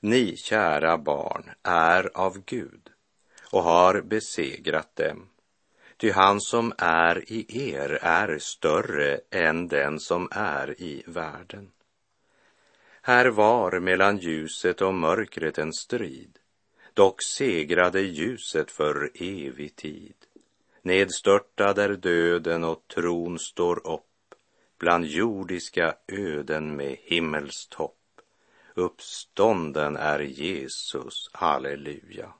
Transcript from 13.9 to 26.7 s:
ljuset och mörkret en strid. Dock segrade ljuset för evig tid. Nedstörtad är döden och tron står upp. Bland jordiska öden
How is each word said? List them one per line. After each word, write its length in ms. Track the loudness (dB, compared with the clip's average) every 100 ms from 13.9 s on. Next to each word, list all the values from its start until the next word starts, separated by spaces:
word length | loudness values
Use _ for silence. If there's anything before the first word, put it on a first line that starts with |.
| 4 4 2
ljuset 640 | -4 -6 -6 -2 -2 0
och 140 | 0
mörkret 640 | 0 0 0 -2 -6 -6 -4
en 140 | -6
strid. 680 | -8 -8 -6 -6 -10 -20 _ _ _ _ _ -6
Dock 280 | 4 4 4
segrade 800 | -8 -2 -2 0 0 4 4 2
ljuset 680 | -2 -2 -6 -6 -6 -4 -4
för 400 | -2 -2 -2 -6
evig 640 | -6 -10 -8 -10 -12 -16 -12
tid. 380 | -14 -14 -20 -20 _ -20 _ _ _ _
Nedstörtad 960 | 0 2 2 0 4 4 2 -2 0 2
är 100 | 0
döden 760 | 0 0 2 4 2 0 -2
och 240 | -2 -4 _
tron 500 | -4 -2 -2 -4 -8
står 480 | -10 -2 0 0 -4
upp. 160 | -8 _ _ _ -20 _ _ _ _
Bland 260 | 2 2
jordiska 880 | 2 0 0 -2 -6 -8 -6 0 0 0 -10
öden 680 | -8 -6 -6 -4 -4 -4